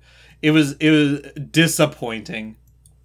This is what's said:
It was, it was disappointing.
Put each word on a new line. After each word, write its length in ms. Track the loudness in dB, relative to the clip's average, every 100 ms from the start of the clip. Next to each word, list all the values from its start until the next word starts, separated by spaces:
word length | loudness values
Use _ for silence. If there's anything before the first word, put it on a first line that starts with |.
| _ _ -20 _
It 80 | 2
was, 220 | 2 2 0
it 100 | 2
was 300 | 4 2 -2 -8 -16 -4
disappointing. 1040 | 0 0 2 -2 -4 -10 -10 -10 -12 -12 -16 _ _ _ _